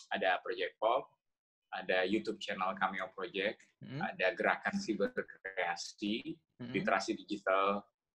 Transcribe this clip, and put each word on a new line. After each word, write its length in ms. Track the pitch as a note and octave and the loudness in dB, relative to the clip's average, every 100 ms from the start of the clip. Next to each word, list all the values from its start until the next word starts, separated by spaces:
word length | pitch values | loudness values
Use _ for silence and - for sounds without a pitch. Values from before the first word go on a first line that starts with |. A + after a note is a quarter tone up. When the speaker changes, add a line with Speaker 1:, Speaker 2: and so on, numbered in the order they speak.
| - | -6
Speaker 1:
ada 320 | G2+ F#2+ F2+ | 0 2 2
Project 320 | F#2+ F#2 F2 - | -2 -2 -4 0
Pop, 320 | A2 C3 - _ _ _ _ _ _ | 2 2 0 _ _ _ _ _ _
ada 320 | F#2+ F#2 F#2 | -8 0 2
YouTube 320 | F#2 G#2 G#2 G2+ | 2 2 0 -6
channel 380 | - F#2+ F#2 F#2+ | -4 -2 -2 0
Cameo 320 | F#2+ F#2+ F#2 | -2 0 -6
Project, 420 | - F2+ G2 G2+ - - _ | -6 -4 0 -2 -2 -14 _
Speaker 2:
Mm. 200 | G#2+ C3+ | -10 -4
Speaker 1:
ada 220 | F2+ - - - | -4 0 0 4
Gerakan 380 | G2 F2+ G2+ G3 | 2 2 0 -2
Siberkreasi, 1600 | A2+ G2 G2 - - - F#2+ F#2+ F2 F2 - - G#2 A2+ - - _ - | -2 0 0 -2 -8 -10 -8 -4 -2 -4 -8 -6 -2 -2 -4 -12 _ -14
Speaker 2:
Mm. 120 | A#2+ G2 | -4 0
Speaker 1:
Literasi 400 | G2 F#2+ G#2 G2+ | 2 2 2 -4
Digital, 640 | - G2+ F#2+ F#2+ G2 G2+ - _ _ | -4 -2 2 4 4 2 -4 _ _